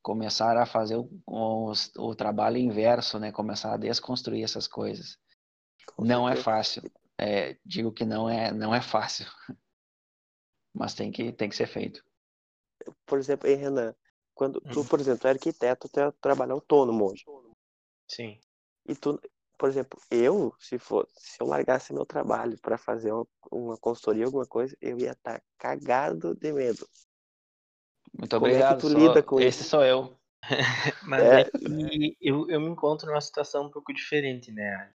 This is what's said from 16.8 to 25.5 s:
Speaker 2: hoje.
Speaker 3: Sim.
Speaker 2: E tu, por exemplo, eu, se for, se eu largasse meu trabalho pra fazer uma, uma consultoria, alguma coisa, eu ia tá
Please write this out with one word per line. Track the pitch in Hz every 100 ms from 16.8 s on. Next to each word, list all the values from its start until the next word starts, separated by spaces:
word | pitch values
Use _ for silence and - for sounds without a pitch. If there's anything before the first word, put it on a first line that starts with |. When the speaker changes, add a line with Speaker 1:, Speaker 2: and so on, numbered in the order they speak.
| 127 113 98
Speaker 2:
hoje. | 98 - 143 - _ _ _ _ _ _
Speaker 3:
Sim. | - 117 104 _ _ _ _ -
Speaker 2:
E |
tu, | 147 147 147 - _ _ _
por | 139
exemplo, | 135 131 - _
eu, | 117 123 202 131 -
se | - -
for, | - 104 - _
se | - -
eu | 123
largasse | 143 131 127 -
meu | 139
trabalho | 147 147 143 113 117 110
pra | - 113
fazer | - 113 110
uma, | 110 117 _ -
uma | - 120 113
consultoria, | 113 117 - 107 120
alguma | 135
coisa, | 127 - 131 139
eu | - 120
ia | 127
tá | 123 - 117 _